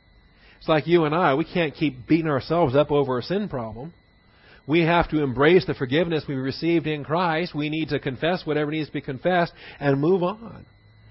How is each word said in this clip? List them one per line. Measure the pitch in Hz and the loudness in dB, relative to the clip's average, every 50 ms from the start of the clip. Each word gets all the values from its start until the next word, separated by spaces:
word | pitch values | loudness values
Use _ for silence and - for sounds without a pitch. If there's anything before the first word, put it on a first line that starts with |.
| _ _ _ _ _ _ _ _ _ - - _ | _ _ _ _ _ _ _ _ _ -20 -20 _
It's | - - | -2 0
like | 160 151 - | 2 2 4
you | 156 170 175 160 | 4 4 4 4
and | 147 151 | 4 2
I. | 175 185 156 135 | 2 2 2 2
We | 147 165 | 2 0
can't | - - 180 165 147 - | -2 -2 -2 -2 -2 -2
keep | - 160 143 131 127 107 - | -2 -2 -2 -2 -4 0 2
beating | 151 165 160 160 | 2 2 2 0
ourselves | 143 127 - - 160 175 170 131 120 | 0 -2 0 0 0 2 2 4 4
up | 143 151 - | 2 2 4
over | 147 143 139 127 127 123 | 2 0 2 0 -2 -4
a | 117 | -2
sin | - 175 208 214 175 | -2 -4 -4 -4 -4
problem. | - 127 113 110 107 113 139 170 - _ _ _ _ _ _ _ _ _ _ - - - _ - | -6 -8 -8 -8 -10 -12 -14 -14 -16 _ _ _ _ _ _ _ _ _ _ -20 -20 -18 _ 0
We | 147 175 | 2 2
have | 165 156 170 170 156 - | 4 4 4 2 2 2
to | 160 151 147 | 0 -2 0
embrace | 135 120 123 143 156 175 185 - | 0 0 2 4 6 6 6 4
the | - 135 | 2 -4
forgiveness | - 143 123 131 156 180 170 165 151 - - | -4 -4 -2 0 0 0 0 -2 -4 -4 -4
we | 143 | -6
received | 131 131 135 127 - 160 165 170 165 135 156 | -6 -4 -6 -6 -4 -2 0 0 0 0 -2
in | 156 147 135 | -6 -6 -6
Christ. | 127 151 175 185 170 156 156 180 170 - | -4 -2 -2 0 0 0 -2 -4 -4 -6
We | 147 147 151 | -6 -4 -4
need | 151 160 156 131 | -4 -4 -4 -4
to | 147 131 | -4 -4
confess | - 143 131 107 151 160 185 175 - | -4 -6 -6 -4 -2 -2 -2 -2 -4
whatever | 156 147 147 151 147 | -4 -2 -2 -2 -2
needs | 156 156 151 - | -4 -6 -6 -6
to | - | -8
be | 147 | -10
confessed | - - 135 123 - 175 185 175 170 160 - - - - - - | -8 -8 -10 -4 -2 0 2 2 0 -2 -4 -14 -20 -20 -14 -2
and | 147 143 139 139 | 0 0 2 2
move | 143 165 190 185 175 | 2 2 2 2 0
on. | 175 214 220 226 - - 120 - - _ _ _ - _ _ - - | -2 -4 -8 -14 -18 -18 -18 -20 -20 _ _ _ -20 _ _ -20 -20